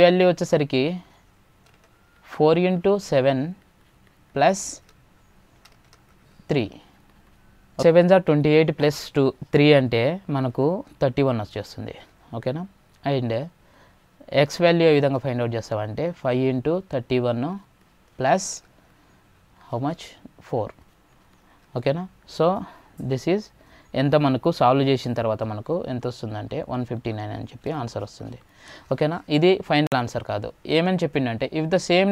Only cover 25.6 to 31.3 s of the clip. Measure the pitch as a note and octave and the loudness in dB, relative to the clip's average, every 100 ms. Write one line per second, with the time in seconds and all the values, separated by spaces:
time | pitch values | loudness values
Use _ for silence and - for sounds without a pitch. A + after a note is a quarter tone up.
25.6 | G#2 D#3 - B2+ B2 - A2+ G#2 G#2+ D3 | -6 -6 -6 -8 -8 -8 -10 -10 -10 -10
26.6 | - B2 A#2+ A#2+ A#2 G#2+ G#2 G#2+ G#2+ - | -8 -8 -8 -8 -8 -8 -10 -12 -14 -12
27.6 | C3+ - A#2 G#2+ G2+ - A2 A#2+ _ _ | -10 -8 -8 -10 -12 -14 -16 -16 _ _
28.6 | - - - C3+ D3+ F3 - D3 F3+ F#3+ | -20 -14 -8 -4 -2 -4 -2 2 4 2
29.6 | - D3 D#3 C3 A#2+ A#2+ - G#2+ A2 - | 0 -2 0 -2 -4 -8 -8 -8 -8 -12
30.6 | - D3+ F3+ F3+ D#3+ D3 B2 | -2 0 0 0 -2 -2 -2